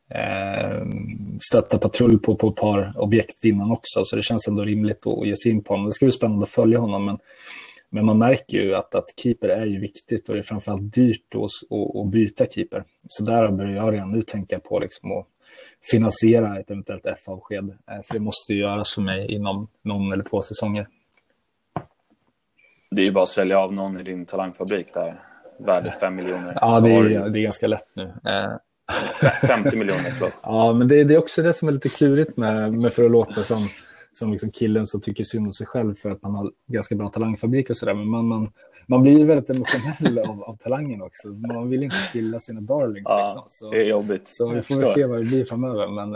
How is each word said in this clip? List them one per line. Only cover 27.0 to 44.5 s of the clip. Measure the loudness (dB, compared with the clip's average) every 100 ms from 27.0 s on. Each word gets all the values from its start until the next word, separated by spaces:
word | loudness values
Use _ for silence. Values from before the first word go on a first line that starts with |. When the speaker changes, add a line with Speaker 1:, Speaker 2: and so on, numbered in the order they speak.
Speaker 2:
du | 6 4 0
Speaker 1:
det | -2
är |
ganska | -2 -2 -2
lätt | -2 -6
nu. | -14 -12 -10 -4
Eh. | -4 -4 -8 _ _ -8 -6 -6 0 0 2 2
Speaker 2:
Femtio | 2 2 0
miljoner, | -2 -2 -4 -4
förlåt. | -6 -6
Speaker 1:
<laughs> |
Ja, | -2 2 4
men | 6 6
det, | 8
det | 8
är | 6
också | 4 0
det | 2
som | 2 0
är |
lite | 0 -2
klurigt | 2 4 4 2 0
med, | -2 0 0
med | 0 0
för | 4
att | 6
låta | 6 4 -2
som, | -2 -2 -4 -6 -20 -20 -20
som | -8 -6
liksom | -4 -6
killen | -2 0 0 0
som | -6
tycker | -6 -6
synd | -6 -4 -4
om |
sig | -6 -8
själv | -4 -4 -4
för | -8
att | -8
man | -8 -6
har | -8 -10 -8
ganska | -6 -4 -4
bra | -4
talangfabrik | -4 -4 -2 -2 0 -2
och | -4
sådär. | -4
Men | -4 -2
man, | -2 0
man, | -2 -4 -10 _ _ 0
man | 6
blir | 8 8
ju | 8
väldigt | 4 2
emotionell | -4 -2 -2 -4 -2 0 0
<laughs> | -4
av, | -6
av | -12 -12
talangen | -6 -6 -6 -10
också. | -12 -16 -16
Man | -12 -8 -6 -4
vill | -2
inte | -2 -4 -6
killa | -4 -4 -6
sina | -10 -10
darlings, | -4 -2 -2 -4 -2
Speaker 2:
Ja, | 0 0
Speaker 1:
liksom. | -4 -14
Så, | -18 -4
Speaker 2:
det | 0
är | 2
jobbigt. | 2 0 -6 -6
Speaker 1:
så | -4
vi | -2